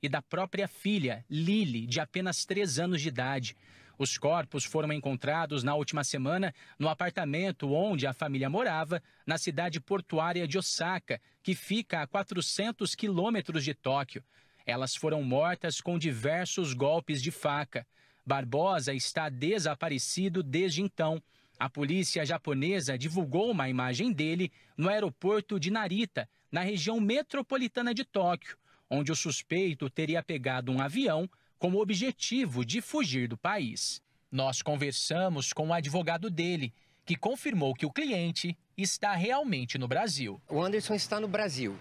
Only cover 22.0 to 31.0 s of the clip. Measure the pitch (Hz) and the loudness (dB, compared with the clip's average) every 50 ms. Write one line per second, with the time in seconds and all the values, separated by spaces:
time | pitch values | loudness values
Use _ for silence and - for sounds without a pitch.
22 | 180 - - 175 151 135 170 160 _ - 143 135 135 170 196 190 143 127 135 123 | 2 2 0 0 0 0 -2 -2 _ -2 0 0 2 2 0 0 0 -2 -2 -2
23 | 127 160 160 190 175 139 127 170 208 240 233 165 135 131 127 127 127 127 127 120 | -2 -2 0 0 0 2 2 2 2 2 2 2 0 0 0 0 0 0 0 0
24 | 196 247 214 143 151 156 165 175 185 160 _ - - _ _ - 156 180 202 214 | 0 0 2 2 0 0 2 0 -2 -2 _ -12 -20 _ _ 0 2 2 4 4
25 | 208 170 131 _ - 185 208 214 196 - 214 196 143 180 202 226 214 180 175 208 | 2 0 -2 _ 2 2 2 2 2 0 -2 -2 0 0 0 0 0 0 0 0
26 | 233 190 _ - 110 - _ _ _ _ - 165 180 190 214 185 151 190 226 233 | -2 -2 _ -6 -6 -6 _ _ _ _ -2 -2 0 0 -2 -2 -2 0 0 2
27 | 214 202 233 285 302 _ - 277 262 _ 269 269 254 233 _ 247 240 240 240 214 | 2 4 2 2 0 _ -4 -4 -2 _ 0 0 0 0 _ -2 0 0 0 -2
28 | 269 _ - 202 185 175 175 - - - - _ _ _ - _ _ _ 123 143 | -4 _ 0 2 4 4 2 0 -4 -14 -18 _ _ _ -20 _ _ _ 0 0
29 | 147 135 160 - - 160 135 - - _ 156 175 196 185 156 127 156 135 - - | 2 0 0 0 0 -2 -2 -4 -2 _ 0 2 2 2 0 -2 -4 -4 -2 -2
30 | 160 147 160 170 156 - 170 143 123 135 127 127 127 131 131 131 135 143 151 240 | 0 0 0 0 0 -2 -6 -2 0 0 0 0 0 0 0 0 0 0 0 2